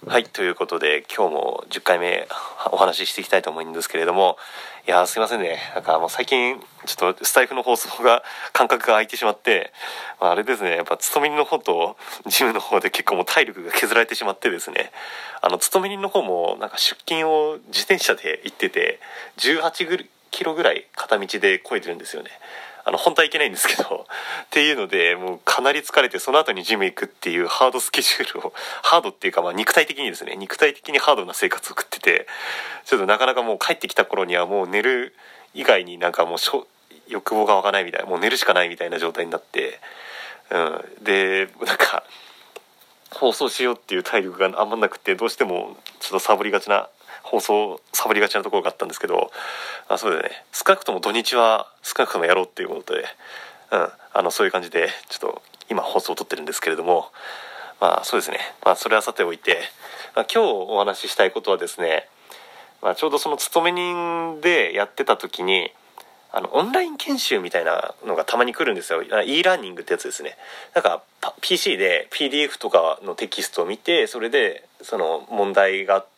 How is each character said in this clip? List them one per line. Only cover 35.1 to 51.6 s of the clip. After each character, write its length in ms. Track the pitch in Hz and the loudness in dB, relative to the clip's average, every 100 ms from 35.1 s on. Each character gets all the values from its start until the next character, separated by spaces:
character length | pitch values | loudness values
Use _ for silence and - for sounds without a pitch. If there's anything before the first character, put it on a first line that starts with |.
| _ - - - | _ -20 -20 -20
以 100 | - | -6
外 220 | 90 104 90 | 4 4 2
に 120 | 87 | -2
な 120 | 87 | -2
ん 20 | |
か 140 | 85 85 | 2 0
も 100 | 87 | 2
う 20 | |
し 120 | - | -2
ょ-、 180 | 139 - _ _ 78 _ | -2 -6 _ _ -20 _
欲 280 | 107 - 110 | -8 -2 2
望 100 | 104 | 6
が 100 | 101 | 6
湧 80 | |
か 80 | 95 | 6
な 80 | 101 | 2
い 60 | 87 | 0
み 80 | |
た 60 | 85 | -4
い 20 | |
な、 40 | - | -4
も 120 | 90 | 0
う 20 | |
寝 100 | 101 | 0
る 60 | - | 0
し 80 | |
か 100 | - | 4
な 120 | 90 87 | 4 4
い 20 | |
み 80 | 85 | 0
た 80 | |
い 60 | 87 | -4
な 100 | 85 | -2
状 140 | 85 | -2
態 100 | 82 | -2
に 80 | 85 | -4
な 60 | 85 | -6
っ 40 | |
て、 380 | - - - - - - - - - - _ | -6 -6 -6 -8 -16 -18 -16 -14 -14 -16 _
う 100 | 90 | -2
ん。 240 | 80 82 - - | -2 -4 -12 -10
で、 440 | - 98 95 95 95 - - | 0 2 2 0 -2 -4 -4
な 100 | - | 2
ん 20 | |
か、 260 | - - - - - - - - _ _ _ _ _ | 2 0 -6 -20 -20 -20 -20 -20 _ _ _ _ _
放 200 | - 131 | 0 2
送 160 | - 135 | 2 -2
し 160 | - | 0
よ 100 | 127 | -2
う 20 | 117 | -2
っ 20 | |
て 180 | - 95 | -4 -4
い 20 | |
う 60 | |
体 200 | 87 113 | 0 0
力 160 | 95 90 | 0 0
が 200 | 95 95 | 0 2
あ 60 | 104 | 0
ん 40 | |
ま 60 | 113 | 2
な 140 | 104 | -2
く 100 | - | -2
て、 160 | - 95 | -4 0
ど 120 | 110 | -2
う 20 | |
し 80 | - | 0
て 80 | 117 | -2
も 320 | 90 101 - - - | 0 -6 -12 -18 -12
ち 60 | - | -4
ょ 20 | |
っ 20 | |
と 80 | 95 | -4
サ 160 | - 101 | 2 2
ボ 80 | |
り 80 | 104 | 4
が 80 | 98 | -2
ち 100 | 98 | 2
な、 200 | 101 - _ - - | 0 0 _ -20 -18
放 180 | - 113 | -2 -2
送、 420 | - 104 104 87 _ | 2 0 0 -6 _
サ 160 | - 110 | -4 0
ボ 40 | |
り 60 | 104 | 2
が 80 | 101 | 2
ち 80 | 107 | 0
な 80 | |
と 60 | 98 | -2
こ 80 | 101 | 0
ろ 60 | |
が 60 | 85 | -2
あ 40 | |
っ 20 | - | -4
た 80 | |
ん 60 | 90 | -8
で 40 | |
す 60 | 80 | -6
け 80 | 85 | -2
ど、 240 | 90 - - - - - - - | 0 -2 -4 -12 -10 -12 -12 -4
ま 80 | 98 | -2
あ、 20 | |
そ 120 | 107 | 0
う 20 | |
だ 60 | 80 | 0
よ 60 | |
ね。 200 | - - - | -2 -8 -12
少 140 | - - | -6 2
な 80 | 190 | 2
く 80 | |
と 80 | - | 2
も 80 | 92 | -4
土 140 | 92 | 0
日 240 | 110 113 127 | -2 0 4
は、 340 | 113 110 | 6 4